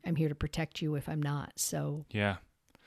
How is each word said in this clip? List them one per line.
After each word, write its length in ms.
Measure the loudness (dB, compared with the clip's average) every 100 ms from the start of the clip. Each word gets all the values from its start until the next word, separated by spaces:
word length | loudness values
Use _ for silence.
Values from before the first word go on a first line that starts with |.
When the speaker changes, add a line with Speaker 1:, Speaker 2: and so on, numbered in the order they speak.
Speaker 1:
I'm 120 | 0 2
here 120 | 2
to 60 |
protect 480 | 2 -2 -2 -4 -2
you 140 | 0 0
if 120 | -2
I'm 140 | -2
not." 300 | 0 -2 -4 -4
So 480 | -2 0 -2 -4 -2
Speaker 2:
Yeah. 260 | 2 2 2 -6 _ _ -20